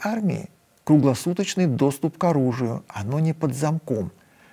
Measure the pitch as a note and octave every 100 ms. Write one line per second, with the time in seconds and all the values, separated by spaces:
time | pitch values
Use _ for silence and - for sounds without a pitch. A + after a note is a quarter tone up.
0 | G#3 A3+ G3+ A2+ - _ _ _ - D3+
1 | C3+ B2 E3+ F3+ G3 - F3 A#2+ C#3 C#3
2 | D#3+ - F3+ D3+ B2+ B2 A#2 A#2+ - -
3 | G2+ C#3+ D#3+ D#3+ D#3 B2+ D3+ D#3+ - A2+
4 | F2+ - _ _ -